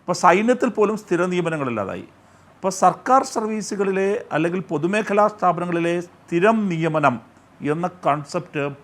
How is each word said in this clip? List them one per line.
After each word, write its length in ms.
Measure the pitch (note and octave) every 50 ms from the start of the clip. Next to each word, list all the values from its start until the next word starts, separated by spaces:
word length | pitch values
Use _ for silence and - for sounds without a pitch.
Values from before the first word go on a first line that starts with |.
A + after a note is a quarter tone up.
അപ്പോൾ 140 | _ - F3+ -
സൈന്യത്തിൽ 480 | - F3+ E3+ G3 G#3+ A#3+ B3 - - B3 -
പോലും 180 | G#3+ G#3 G3+ A3 G#3
സ്ഥിര 240 | - - F3+ E3 F3+ F#3 F3+
നിയമനങ്ങളില്ലാതായി. 720 | F3 E3+ E3 D#3+ D3+ C#3 B2+ A#2 G#2+ G2+ F#2+ F#2 F#2 - - _ _ _ _ - - _ _ -
അപ്പോൾ 160 | _ - F#3+ F#3 - -
സർക്കാർ 380 | F3+ - - - - B3+ C4+ C#4+ - -
സർവീസുകളിലെ 720 | C4 A3 G#3+ A3 G#3+ G3+ - G#3+ G3 G3+ G3 F#3+ F#3+ G3 G3 G#3 - - - -
അല്ലെങ്കിൽ 260 | D3+ D#3+ F3 F3 F#3+ F#3 -
പൊതുമേഖലാ 560 | E3+ D3 D3+ F3 G3+ G#3+ A3 - G3+ G#3 G#3 G#3 G#3
സ്ഥാപനങ്ങളിലെ 600 | - F#3+ F3+ E3 F3 F3 F3 F3 E3+ E3 E3+ E3+ F3 F3
സ്ഥിരം 500 | - - _ - - E3 E3+ F3+ G#3+ A3+ A3 G#3 F#3+
നിയമനം 460 | E3+ D#3+ D#3+ D#3+ D#3 D#3 D3 C3+ B2 A2 - - _ - _ _ _ _ - C#3+ D3+
എന്ന 140 | E3 F3 F3+ F3+ - -
കൺസെപ്റ്റ് 580 | D#3+ C#3 D3+ C#3+ - - F3+ D#3 - - D3+ C#3+ C#3+ C#3 -